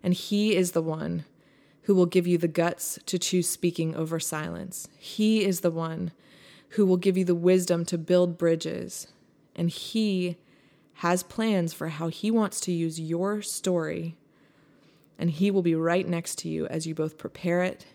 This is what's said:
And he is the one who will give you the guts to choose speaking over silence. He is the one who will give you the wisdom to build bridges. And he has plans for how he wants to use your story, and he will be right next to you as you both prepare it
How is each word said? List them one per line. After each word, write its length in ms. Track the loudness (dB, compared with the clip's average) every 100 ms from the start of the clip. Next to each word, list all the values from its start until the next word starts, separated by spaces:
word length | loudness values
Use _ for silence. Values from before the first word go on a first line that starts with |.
And 100 | 0
he 420 | -2 0 2 4 4
is 160 | 2
the 100 | 0
one 440 | -2 -4 -4 -6 -8 _ _ _ _ _ 2
who 100 | 4
will 100 | 6
give 220 | 4 4
you 100 | 2
the 100 | 2
guts 520 | 2 0 -2 -8 -8 -4
to 100 | -4
choose 320 | 0 0 0
speaking 460 | 0 -2 0 -4 -2
over 240 | -4 -4
silence. 680 | -4 -6 -6 -8 -10 -12 -14 _
He 440 | -12 0 4 4
is 180 | 2 2
the 100 | 0
one 400 | -2 -6 -6 -8 -10 -20 -20 -20 -20 _
who 160 | 2 4
will 120 | 4
give 200 | 4 2
you 80 | 2
the 80 |
wisdom 520 | 4 6 4 4 0 0
to 120 | -4
build 400 | 2 4 4 2
bridges. 720 | 0 2 -2 -8 -8 -12 -16 _ _ _ _ -4
And 160 | -4
he 680 | -4 -6 0 0 0 -2 -6 _ _ _ _ _ -4
has 280 | 0 0
plans 500 | -2 -2 0 2 0
for 160 | -4 -8
how 200 | -4 -6
he 200 | -2 0
wants 300 | 2 0 -2
to 100 | -2
use 280 | -2 -2 -4
your 420 | -4 -2 -2 -2
story, 760 | -6 -4 0 0 0 -4 -8 -10 _ _ _ _ _ _ _ _ _ -2
and 140 | -2
he 180 | 2 2
will 140 | 4
be 100 | 2
right 340 | 2 2 0 0
next 300 | -4 -4 -8
to 100 | -6
you 180 | -4 -4
as 180 | -4 -6
you 80 |
both 240 | -4 -4 -6
prepare 460 | -14 -6 -2 0
it 240 | 0 -4 -18